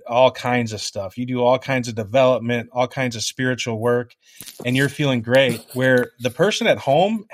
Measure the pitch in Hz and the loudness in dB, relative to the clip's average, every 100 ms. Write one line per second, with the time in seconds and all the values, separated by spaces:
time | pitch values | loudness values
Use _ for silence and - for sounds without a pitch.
0 | - 120 127 - 127 123 113 107 - 104 | -2 4 4 2 -2 -2 -2 -6 -8 -8
1 | 98 - 123 127 120 127 - 131 123 113 | -10 -8 -6 0 2 2 0 -4 -4 -6
2 | 98 123 127 123 117 120 117 123 127 - | -2 2 4 2 0 -4 -4 -4 -4 -2
3 | 127 117 - - 127 127 - 110 117 120 | -6 -4 -8 -4 -4 -2 -4 -2 0 0
4 | 120 _ _ - - - 123 127 139 - | -2 _ _ -20 -20 -10 -2 0 0 0
5 | 147 127 110 127 131 113 - 123 131 127 | -2 0 2 4 4 0 -6 -2 2 4
6 | 120 - 120 - 185 214 226 127 - 139 | 2 -4 -6 0 0 2 0 0 2 2
7 | 190 220 - | 2 -2 -8